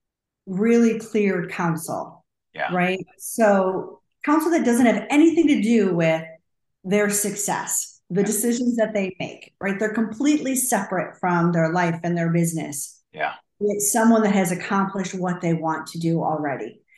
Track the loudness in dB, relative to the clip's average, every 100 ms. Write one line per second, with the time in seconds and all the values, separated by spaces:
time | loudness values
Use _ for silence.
0 | _ _ _ _ -8 -2 4 4 4 2
1 | -2 0 0 0 -4 -4 -2 -2 -4 -8
2 | -8 -16 _ _ _ -6 -4 0 0 -2
3 | -8 -16 -8 2 4 4 2 -2 -6 -14
4 | _ _ 0 2 4 2 2 4 4 2
5 | 0 4 6 6 4 4 4 4 4 2
6 | 2 0 -4 -18 _ _ _ _ -2 0
7 | 2 0 -2 -4 -4 -4 -4 -6 -6 -12
8 | -6 -2 0 0 -2 -2 0 0 0 -2
9 | -4 -6 -12 -12 -20 -8 -6 -2 -2 -2
10 | -4 -2 0 0 0 -2 0 -2 -2 -6
11 | -6 -4 0 2 2 2 0 0 -2 -2
12 | -2 -2 0 0 0 -2 -8 -10 -12 -16
13 | _ -8 -6 -8 _ -4 -2 -2 -2 2
14 | 4 4 4 2 0 -2 -4 -2 -2 -4
15 | -6 -6 -6 -4 -2 -2 -2 -6 -8 -6
16 | -2 -2 -2 -2 -4 -6 -10 -14 _